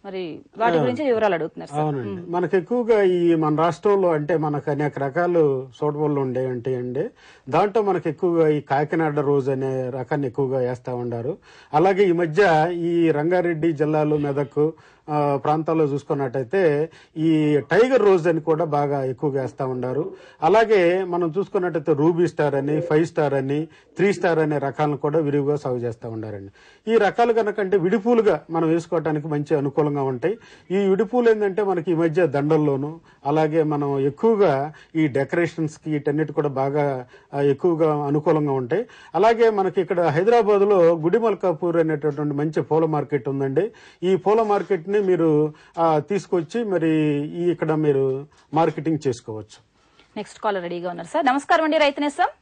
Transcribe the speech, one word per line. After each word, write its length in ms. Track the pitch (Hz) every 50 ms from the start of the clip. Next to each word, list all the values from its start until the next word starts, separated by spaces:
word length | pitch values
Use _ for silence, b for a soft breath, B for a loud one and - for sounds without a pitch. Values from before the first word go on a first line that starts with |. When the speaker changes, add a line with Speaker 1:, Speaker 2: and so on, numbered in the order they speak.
| -
Speaker 1:
మరి 360 | 202 185 190 180 160 143 - - _ _ 196
వాటి 200 | 220 233 170 160
Speaker 2:
ఆ. 40 |
Speaker 1:
గురించి 220 | - 247 247 262 311
వివరాలు 300 | 269 233 220 214 202 185
అడుగుతున్నారు 360 | 160 151 - _ - 165 156
సార్. 100 | 143 147
Speaker 2:
అవునండి. 280 | 151 151 143 135 117 -
Speaker 1:
మ్మ్. 240 | 196 180 175 170
Speaker 2:
మనకు 240 | 170 175 180 156 196
ఎక్కువగా 460 | 190 160 - 240 247 240 220 233 208
ఈ 320 | 202 185 180 175 175 170 170
మన 220 | 160 156 151 151
రాష్ట్రంలో 560 | 147 160 175 160 - - 208 202 196 190 175
అంటే 240 | 160 151 147 151 180
మనకు 340 | 156 156 151 147 143 - 160
అనేక 280 | 143 135 151 147 - -
రకాలు 720 | 139 139 127 170 175 175 175 170 156 143 135 131 131 131 117 -
సూటబుల్ 380 | 151 147 147 147 151 151 147 143
ఉండే 280 | 135 131 123 127 131
ఉంటాయండి. 640 | 131 127 123 117 131 131 123 123 123 123 139 185 254 b b b b b b b 135
దాంట్లో 340 | 131 160 196 208 196 226
మనకు 260 | 208 196 180 165 156 170
ఎక్కువగా 400 | 147 - - 175 170 165 160 156
ఈ 120 | 151 147
కాకినాడ 600 | - - 139 139 151 147 - 165 160 156 147 151
రోజ్ 280 | 139 139 143 139 127 139
అనే 420 | 135 131 135 135 131 131 131 123
రకాన్ని 360 | 127 131 123 - 156 147 143
ఎక్కువగా 320 | 127 113 - 139 127 135 131
వేస్తా 360 | 123 123 123 120 _ 131 127
ఉండారు. 420 | 120 120 120 117 117 113 139 190 - B B B B B B -
అలాగే 340 | 151 175 185 202 180 202 185
ఈ 40 |
మధ్య 560 | 170 170 175 165 151 185 208 180 160 156 156 170
ఈ 380 | 180 175 165 170 170 170 170 160
రంగారెడ్డి 600 | 147 147 147 170 180 180 175 175 165 156 151 170
జిల్లాలో 440 | 160 139 156 151 156 151 151 151 151
మెదక్, 540 | 151 147 143 139 143 143 135 - 147 151 160 160 b b b b b b -
ఆ, 260 | 151 151 147 143 139
ప్రాంతాల్లో 480 | 135 - 151 151 160 160 165 160 160 156
చూసుకున్నట్టయితే 1040 | 139 139 143 - - 156 143 139 127 117 135 131 117 - 196 185 160 147 143 156 165 B B B B _
ఈ 440 | 165 156 165 160 156 151 151 147 143 135 -
టైగర్ 320 | 160 196 240 254 262 -
రోజ్ 260 | 208 202 190 180 160 175
అని 120 | 165 160
కూడా 240 | 156 165 156 156 175
బాగా 400 | 156 147 147 143 139 143 139 131
ఎక్కువగా 380 | 131 127 - - 147 135 139
వేస్తా 240 | 131 113 - - 139
ఉండారు. 460 | 131 131 127 120 127 127 139 170 196 B B B B B B
అలాగే 640 | - 160 190 220 226 208 220 196 175 170 180 190 190
మనం 300 | 180 175 175 175 165 151 196
చూసుకున్నట్టయితే 540 | 190 - - 202 180 180 156 170 143 170
రూబీ 340 | 156 135 151 165 170 165 175
స్టార్ 280 | 170 - - 151 147 139
అని, 260 | 139 135 143 151 156
ఫైవ్ 260 | 170 - 151 156 170
స్టార్ 280 | - - - 151 143 135
అని, 320 | 139 135 135 143 151 160 160 b b b b _
త్రీ 160 | - 175 202
స్టార్ 260 | 185 175 190 180 165 156
అనే 200 | 160 151 151 143
రకాలను 380 | 139 139 123 - 151 147 147
కూడా 220 | 127 - 147 147 165
విరివిగా 380 | 156 143 143 147 139 139 147
సాగు 200 | 143 - 135 123
చేస్తా 320 | 123 120 120 110 _ - 117
ఉండారండి. 440 | 113 110 107 107 104 98 98 98 b b b b b b b 220
ఈ 40 | 226
రకాలు 360 | 226 214 185 156 - 240 240
కనుక 280 | 226 226 214 214 202 220
అంటే 160 | 202 185 190
విడిపూలుగా 680 | 196 160 190 208 226 190 233 247 226 208 208 170 147 - -
మనం 180 | 160 165 165 156
వేసుకోవటానికి 600 | 165 175 165 - 180 165 147 160 151 151 143 160
మంచి 280 | 147 147 147 - 165
అనుకూలంగా 460 | 143 139 143 139 165 151 151 143 143
ఉంటాయి. 360 | 135 135 131 120 147 175 220 226 B B B B B B
ఈ 60 | 175
విడిపూలు 540 | 202 202 190 190 185 220 196 - 247 240 233
ఏంటంటే 320 | 220 214 208 196 180 208
మనకి 300 | 208 196 185 175 156 185
ఈ 20 | 170
మధ్య 320 | 156 170 165 151 185 180
దండల్లోనూ, 760 | 156 127 143 139 151 156 156 151 147 139 135 143 151 165 165 b b b b -
అలాగే 360 | 139 147 160 160 156 151 165
మనం 360 | 160 156 151 143 147 143 139 139
ఎక్కువగా 760 | 135 143 143 - - 226 226 196 202 170 139 135 139 156 156 B B B -
ఈ 100 | 160 156
డెకరేషన్స్‌కి 840 | 147 117 139 139 135 - 170 170 160 - - 160 147 - - _ 160
వీటన్నిటి 420 | 151 147 143 151 143 151 156 151
కూడా 160 | 151 165 151 147
బాగా, 580 | 135 135 135 139 139 151 147 143 135 127 123 B B B B B -
ఆ, 60 | 139
ఎక్కువగా 640 | 143 143 135 139 - 180 165 151 165 156 151 147 147
అనుకూలంగా 480 | 139 143 151 151 180 160 156 147 143
ఉంటాయి. 340 | 135 131 127 117 156 196 247 B B B B B -
అలాగే 360 | 165 202 226 233 220 233 226
మనకి 300 | 214 196 190 185 156 196
ఇక్కడ 200 | 175 - 202 175
హైదరాబాద్లో 760 | 175 160 139 160 190 220 233 240 214 202 208 196 202 208 208
గుడిమల్కాపూర్ 1000 | 185 170 165 170 165 151 170 185 233 226 226 202 190 - 185 170 151 180 175 165
అనేటటువంటి 580 | 170 160 160 156 143 147 151 139 147 151 147 143
మంచి 280 | 143 147 165 156 -
పూల 220 | 143 - 151 160 165
మార్కెట్ 440 | 160 156 147 - - 147 139 - 143
ఉందండి. 420 | 135 139 139 135 135 151 196 233 B B B B B B
ఈ 140 | 170 185 190
పూల 260 | 180 - 190 214 226
మార్కెట్ని 540 | 226 208 202 202 175 - 202 175 156 185 202 214
మీరు, 520 | 202 185 180 160 165 160 151 147 151 151 151 B B B B -
ఆ, 200 | 165 165 156 151
తీసుకొచ్చి 680 | 147 - 202 190 - - 202 175 160 - - 233 240
మరి 260 | 208 185 170 160 160 156 156 151 151 147 143 147 156
ఈ 220 | 170 175 175 175
ఇక్కడ 220 | 160 - 170 156
మీరు 540 | 156 156 156 147 139 135 135 131 131 135 143 _ b b b b -
మార్కెటింగ్ 440 | 151 165 165 151 - 147 160 160 151 - 135
చేసుకోవచ్చు. 580 | 117 - _ - 110 107 101 _ - - _ _ _ b b b b b b b _
Speaker 1:
నెక్స్ట్ 240 | 214 196 - - -
కాలర్ 220 | - 220 202 190
రెడీగా 280 | 175 175 180 175 170 180
ఉన్నారు 180 | 175 175 170 170
సార్. 180 | - 311 330
నమస్కారం 380 | 254 254 277 - - 370 311 320
అండి, 140 | 311 302 320
రైతు 220 | 302 285 285 -
నేస్తం. 260 | 294 294 285 - 359 - - _